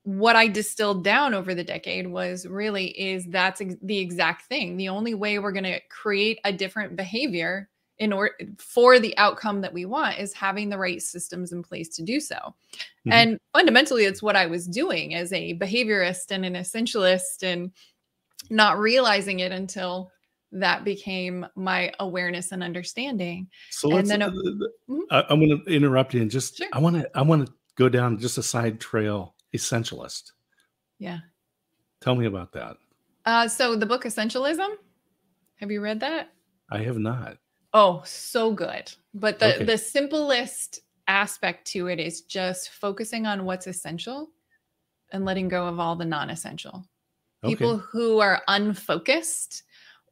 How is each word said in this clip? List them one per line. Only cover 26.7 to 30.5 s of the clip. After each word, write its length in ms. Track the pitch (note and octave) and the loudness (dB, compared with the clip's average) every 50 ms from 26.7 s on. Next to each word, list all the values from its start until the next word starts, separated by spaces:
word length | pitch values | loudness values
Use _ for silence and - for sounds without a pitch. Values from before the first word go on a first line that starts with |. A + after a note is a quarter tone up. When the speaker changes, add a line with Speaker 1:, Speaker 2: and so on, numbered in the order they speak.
| - | 0
Speaker 2:
I 60 | B2 | 2
wanna, 260 | D3 E3+ E3+ E3+ C3+ - - | 4 4 4 2 -2 -2 0
I 60 | - | 2
wanna 260 | C3+ D3+ E3 D3+ C3+ A#2+ - _ _ _ _ | 4 6 6 4 4 0 -6 _ _ _ _
go 120 | - B2+ B2+ | 4 4 6
down 300 | A#2+ B2 B2 B2 A#2 G#2 | 6 4 4 2 0 0
just 200 | A#2 B2 - - | -2 -4 -4 -4
a 60 | A2+ | -4
side 360 | - - B2 A#2 A2+ A2 A2+ | -2 -2 0 0 0 -2 -4
trail, 560 | - - - A2+ G#2+ G#2+ G#2 G2+ F#2 - - _ _ _ - | -8 -4 -2 0 0 0 -2 -2 -6 -8 -14 _ _ _ -8
essentialist. 800 | A2+ - - C3 A#2 A2 - - B1 A#1+ - - - - - _ _ _ _ | -6 -4 -2 -2 -2 -2 -4 -8 -10 -12 -12 -12 -14 -16 -18 _ _ _ _